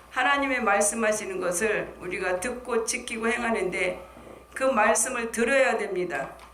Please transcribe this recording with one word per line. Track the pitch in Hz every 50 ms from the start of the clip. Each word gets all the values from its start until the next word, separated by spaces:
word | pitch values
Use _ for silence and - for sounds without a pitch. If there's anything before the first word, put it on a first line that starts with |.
| - -
하나님의 | - 262 254 277 285 277 277 277 269 247 226
말씀하시는 | 202 202 208 208 208 233 226 226 214 214 214 202 185 190 185
것을 | 180 175 175 - 220 214 202 165 143 - - -
우리가 | - 180 185 196 185 185 180 180
듣고 | - 247 233 247 - - 240 226 226
지키고 | - - 233 233 - 240 226 220 226
행하는데 | 240 247 240 233 226 202 185 180 180 190 180 180 180 - - - - - - - - - - - -
그 | - 269
말씀을 | 262 262 220 214 220 226 - - 262 254 240 233 226
들어야 | - 214 233 - 277 269 262 240 226 214
됩니다. | 208 208 190 180 175 - 139 135 139 - - - - -